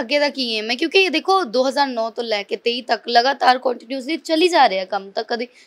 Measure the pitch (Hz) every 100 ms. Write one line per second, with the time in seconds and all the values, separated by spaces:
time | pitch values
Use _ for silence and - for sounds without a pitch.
0 | 233 294 285 277 240 220 214 240 330 392
1 | 381 302 - 381 302 226 262 262 277 240
2 | 226 220 233 214 202 220 240 240 240 226
3 | - 240 247 269 254 254 254 240 233 269
4 | 247 320 - 320 349 339 247 190 190 202
5 | 196 196 226 226 240 _